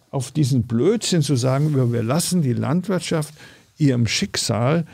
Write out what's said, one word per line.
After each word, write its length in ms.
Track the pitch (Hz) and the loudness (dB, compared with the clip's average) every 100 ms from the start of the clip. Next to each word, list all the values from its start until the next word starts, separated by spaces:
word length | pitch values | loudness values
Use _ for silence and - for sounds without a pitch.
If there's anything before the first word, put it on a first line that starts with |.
| _ | _
auf 200 | 139 123 | -8 -4
diesen 320 | 151 131 131 | 0 2 0
Blödsinn 580 | - 117 151 226 - 175 | 0 0 2 0 0 0
zu 160 | 151 135 | 0 0
sagen, 400 | 127 135 156 139 | 0 0 0 2
wir, 160 | 123 | 0
wir 100 | 117 | 0
lassen 380 | 110 156 - 180 | 0 -2 0 0
die 140 | 135 | 0
Landwirtschaft 800 | 113 110 170 180 180 - 165 156 - - - _ - | 0 0 -2 -2 -4 -2 -4 -4 -10 -20 -20 _ 0
ihrem 280 | 147 123 113 | 2 2 0
Schicksal, 800 | - 202 - - 107 123 165 160 | 0 -4 -4 -2 0 0 0 -2